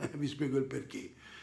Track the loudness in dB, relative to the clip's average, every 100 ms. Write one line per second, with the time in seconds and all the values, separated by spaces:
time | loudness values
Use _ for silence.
0 | -4 0 0 2 4 4 4 0 -4 -8
1 | -8 -12 -16 -14